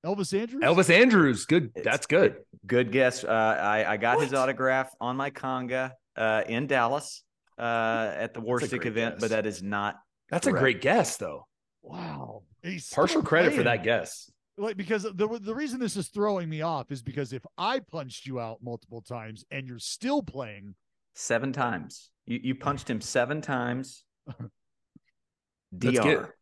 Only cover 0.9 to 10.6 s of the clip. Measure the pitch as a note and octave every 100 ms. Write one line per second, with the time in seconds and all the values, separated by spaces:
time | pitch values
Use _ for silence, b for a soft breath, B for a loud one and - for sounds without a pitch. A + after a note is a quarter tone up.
0.9 | F3 B3+ G#3+ D3 G#2+ - D#3 A#2+ - A2
1.9 | C#3 - D#3 D3 - - - G2 A#2+ A#2+
2.9 | B2 B2+ B2 - A2+ A2 G2+ G2+ G#2+ G2
3.9 | G#2+ A2+ B2+ C3+ C3+ C3 B2+ C3 C3 C3
4.9 | - A#2 C3 C#3 C#3 C3 B2+ B2 B2+ C3
5.9 | C3 _ - A2 A2 - A#2 C#3 C3+ A#2
6.9 | C#3+ - - _ _ _ - A#2 A#2 A2+
7.9 | A2+ A2 D2+ A2+ - A2+ B2 C3 B2+ A#2+
8.9 | A2 A#2 E2 A2 A2 G#2+ F#2 F#2+ G2+ G2+
9.9 | - _ _ _ F3 C#4 F3+